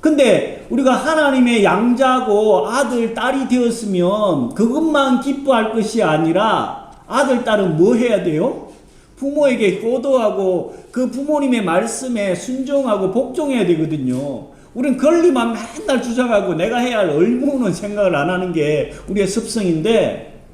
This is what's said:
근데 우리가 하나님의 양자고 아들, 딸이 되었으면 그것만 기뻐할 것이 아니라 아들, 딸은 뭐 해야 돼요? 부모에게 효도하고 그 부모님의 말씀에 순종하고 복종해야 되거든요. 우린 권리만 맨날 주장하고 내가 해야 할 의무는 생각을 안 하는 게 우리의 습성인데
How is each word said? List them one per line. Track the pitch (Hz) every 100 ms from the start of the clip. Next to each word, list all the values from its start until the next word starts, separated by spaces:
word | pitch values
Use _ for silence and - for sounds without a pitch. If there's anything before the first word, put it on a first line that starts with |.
근데 | 311 294 254 190 - - -
우리가 | 233 262
하나님의 | 240 294 320 285 262 247 233
양자고 | 196 175 240 240 262 254 226 202 220 185 190
아들, | 240 277 247 226
딸이 | 226 233 277 262
되었으면 | 247 240 226 208 185 175 208 208 156 117
그것만 | - 226 269 320 302 269 247
기뻐할 | 277 269 - 247 220
것이 | 226 202 233
아니라 | 185 151 160 170 220 180 110 - - - -
아들, | 220 269 247
딸은 | 226 214 185 156
뭐 | 185
해야 | 240 240 208
돼요? | 175 156 220 330 - - - - _ -
부모에게 | 277 294 285 233 208 170
효도하고 | 226 247 277 262 214 202 190 180 - - -
그 | - 254
부모님의 | 254 285 302 277 240
말씀에 | 190 165 226 - 262 233 202
순종하고 | 180 - 254 262 277 262 202 185
복종해야 | 233 269 - 294 254 175
되거든요. | 165 156 151 127 127 143 123 - - -
우린 | - 285 254
권리만 | 285 339 339 262 233
맨날 | 220 - 294 - 262
주장하고 | 247 233 247 214 185
내가 | 160 190 240
해야 | 247 226
할 | 185
의무는 | 147 196 247 277 277 226
생각을 | 170 202 208 196
안 | 156 151
하는 | 185 185
게 | 160 147 151 - - -
우리의 | 196 190
습성인데 | 214 220 226 190 160 185 226 143 98 - - -